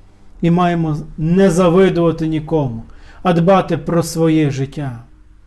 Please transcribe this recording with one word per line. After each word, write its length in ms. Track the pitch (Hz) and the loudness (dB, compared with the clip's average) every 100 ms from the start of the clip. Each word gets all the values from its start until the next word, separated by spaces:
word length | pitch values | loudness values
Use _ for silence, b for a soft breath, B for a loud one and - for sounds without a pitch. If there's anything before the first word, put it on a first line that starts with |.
| b b b b | b b b b
І 100 | 170 | 0
маємо 460 | 170 175 170 160 147 - - | 2 2 0 -2 -4 -8 -6
не 320 | 156 185 190 | 0 2 4
завидувати 800 | 165 180 180 185 165 165 156 160 | 4 4 4 4 2 0 0 -4
нікому, 540 | 156 151 160 127 113 - b b b | -4 -4 -2 -2 -6 -14 b b b
а 100 | 185 | -2
дбати 460 | 170 170 190 180 160 | 2 4 2 2 -4
про 240 | - 170 | -2 -2
своє 480 | 165 165 165 156 147 | -2 0 0 2 0
життя. 520 | 131 135 160 139 117 - - - - | -2 -8 -8 -10 -10 -16 -20 -20 -20